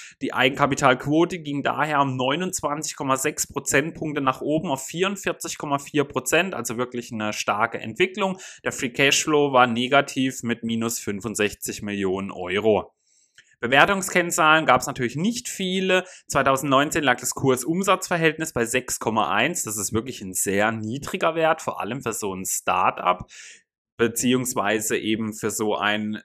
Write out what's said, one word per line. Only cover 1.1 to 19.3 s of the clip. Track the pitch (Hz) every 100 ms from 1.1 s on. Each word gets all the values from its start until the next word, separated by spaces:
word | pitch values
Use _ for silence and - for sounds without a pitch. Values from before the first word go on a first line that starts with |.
| 151 170 180
ging | 147 143
daher | 123 120 151 147
um | 139 127
neunundzwanzig | 127 147 185 - 147 147 - -
Komma | 139 131
sechs | 151 156 -
Prozentpunkte | - - 143 156 170 160 147
nach | 135 127
oben | 131 156 170
auf | 131 -
vierundvierzig | 165 190 196 185 165 165 -
Komma | 151 143
vier | - 147
Prozent, | 139 - - 156 190
also | 170 117 113
wirklich | 123 120 117
eine | 110 107
starke | 107 - 104 113 -
Entwicklung. | 113 110 185 214 196 185 - -
Der | 127
Free | - 131
Cashflow | 120 139 147 - 151 143
war | 127 123
negativ | 113 123 139 143 - 131 131
mit | 117 117
minus | 113 113 117 117
fünfundsechzig | - 101 110 101 104 - - 104
Millionen | 104 101 95 95 98
Euro. | - 90 98 110 101 - _ _ _ _ _ - _
Bewertungskennzahlen | 120 139 175 196 185 185 175 170 156 156 139
gab's | 165 -
natürlich | 135 120 139
nicht | 196 233 -
viele. | - 185 190 190 185 180 - -
Zweitausendneunzehn | 147 135 135 143 135 147 165
lag | 139 120
das | 120
Kurs-Umsatz-Verhältnis | - 135 127 - 175 196 190 - 175 160 156 160
bei | 123 117
sechs | 123 - -
Komma | 120 110 76